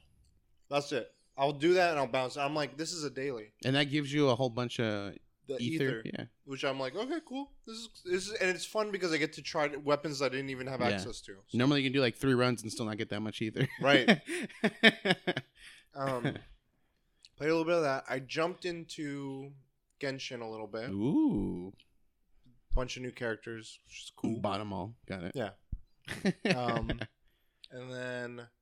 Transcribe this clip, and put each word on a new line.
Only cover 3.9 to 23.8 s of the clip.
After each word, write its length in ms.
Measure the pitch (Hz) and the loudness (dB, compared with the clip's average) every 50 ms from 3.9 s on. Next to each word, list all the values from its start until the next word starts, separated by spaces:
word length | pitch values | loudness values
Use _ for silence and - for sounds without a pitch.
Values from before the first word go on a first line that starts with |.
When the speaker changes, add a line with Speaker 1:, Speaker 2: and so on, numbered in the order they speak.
| 135 151 143 135 | 0 -2 0 0
Speaker 2:
you 160 | 139 151 147 135 | 2 4 4 4
a 60 | 120 | 4
whole 160 | 113 135 127 | 4 2 0
bunch 280 | 113 120 123 117 - - | 0 -2 -2 -2 -2 0
of 340 | 120 110 104 101 101 98 - - - _ _ _ _ - | 0 0 0 -2 -4 -6 -10 -14 -18 _ _ _ _ -8
Speaker 1:
The 80 | 135 117 | -6 -4
Speaker 2:
ether. 400 | 117 123 160 160 143 131 120 110 | -2 -2 0 0 0 0 0 -2
Speaker 1:
ether. 20 | - | -4
Speaker 2:
Yeah. 200 | - - - 120 117 _ _ _ | -6 -6 -8 -8 -10 _ _ _
Speaker 1:
Which 180 | 139 139 127 151 | -10 -6 -4 -2
I'm 140 | 139 131 135 | -2 -2 -2
like, 140 | 135 131 131 | -4 -4 -4
"Okay, 240 | 190 233 262 330 320 320 | -4 -4 -4 -4 -6 -6
cool. 260 | - 247 269 285 277 - - _ | -8 -8 -8 -8 -10 -14 -18 _
This 100 | 226 226 | -14 -14
is, 120 | 220 233 220 - - - | -12 -14 -16 -18 -12 -4
this 220 | 180 180 190 185 202 | -2 -2 -2 -2 -2
is," 40 | |
and 180 | 214 - 190 185 | -2 0 2 2
it's 160 | 180 180 - | 0 0 -4
fun 240 | - - 214 214 208 | -4 -2 0 0 0
because 220 | 202 190 180 175 | 0 -2 0 0
I 40 | 160 | 2
get 160 | 151 151 151 - | 2 0 0 -2
to 80 | - | -6
try 260 | 143 - - 165 151 143 | -8 -4 0 0 2 0
weapons 520 | 147 139 147 143 147 143 - 160 143 135 | 0 -2 2 2 2 2 2 -2 -2 0
I 80 | 143 127 | 0 0
didn't 220 | 123 135 139 135 | 0 0 -2 -4
even 160 | 135 127 127 | -6 -6 -4
have 140 | 127 135 123 | -4 -2 0
Speaker 2:
Yeah. 80 | 123 120 | 2 2
Speaker 1:
access 320 | 101 98 92 - - - | 2 0 -2 -4 -8 -10
to, 140 | - - 98 95 - | -12 -14 -16 -18 -8
so. 100 | - - | -2 2
Speaker 2:
Normally 240 | 113 123 139 147 143 | 4 6 6 6 4
you 40 | 131 135 | 4 2
can 40 | 123 | 4
do, 60 | 139 | 4
like, 160 | 131 120 110 | 4 2 2
three 180 | - - 135 131 | 2 2 4 4
runs 280 | 120 123 123 123 104 | 6 6 4 2 0
and 80 | - 110 | -2 -6
still 120 | - - 117 | -4 -4 -4
not 140 | 107 107 104 | -4 -2 -4
get 100 | 110 - | -4 -4
that 100 | 101 104 | -4 -4
much 200 | 107 107 - - | -4 -4 -4 -4
ether. 260 | 113 110 113 - 131 - - - | -4 -2 0 0 0 0 0 2
Speaker 1:
Right. 400 | - 135 - - - - 202 - - - 330 359 262 - - - | 6 6 8 8 8 6 6 6 2 -4 -6 -6 -6 -8 -2 0
Speaker 2:
<laughs> 800 | - 214 - - - 226 220 - - 202 175 - - - - 127 - _ _ - - - - - - _ - | 0 0 4 6 6 6 6 6 4 0 0 2 0 -2 -2 -2 -6 _ _ -20 -20 -20 -20 -20 -20 _ -8
Speaker 1:
Um, 280 | 143 135 135 131 123 117 113 98 - - - - - _ _ _ _ _ _ _ _ _ _ _ _ - - _ | -4 -2 -2 -2 -2 -2 -2 -4 -6 -10 -18 -20 -20 _ _ _ _ _ _ _ _ _ _ _ _ -20 -20 _
played 120 | - 143 156 | -4 0 2
a 20 | 165 | 2
little 100 | 165 160 | 2 2
bit 80 | 160 175 | 2 2
of 80 | 170 | 2
that. 220 | 156 139 135 135 - - | 4 2 0 0 -2 -4
I 100 | 131 135 | -6 -6
jumped 460 | 139 117 - 151 160 175 185 - - | -6 -4 -2 0 0 0 -2 -4 -6
into 840 | - 170 170 165 160 - - 156 143 143 143 139 139 135 135 139 139 143 139 - _ _ _ _ _ _ - | -6 -6 -8 -10 -10 -10 -8 -6 -6 -6 -6 -6 -6 -8 -8 -10 -12 -16 -20 -20 _ _ _ _ _ _ -6
Genshin 400 | - 139 135 135 - - 135 120 | -4 -4 -4 -4 -6 -8 -8 -8
a 60 | 117 113 | -8 -8
little 180 | 110 110 110 | -8 -8 -8
bit. 220 | 104 107 110 110 123 | -8 -6 -6 -6 -4
Speaker 2:
Ooh. 840 | 95 101 104 131 190 302 320 285 180 104 98 95 90 87 90 95 - - _ _ _ _ _ _ _ _ _ _ _ _ _ - - _ _ - - | -2 0 2 2 4 4 4 4 2 2 0 -2 -4 -4 -8 -10 -12 -16 _ _ _ _ _ _ _ _ _ _ _ _ _ -20 -20 _ _ 2 4
Speaker 1:
Bunch 220 | 123 127 120 - | 4 4 2 -4
of 60 | 127 | -6
new 80 | 127 123 | -8 -8
characters, 680 | - - 123 113 110 - - 120 113 113 107 - - - | -6 -2 -2 -2 -2 -2 -6 -10 -10 -10 -12 -14 -18 -20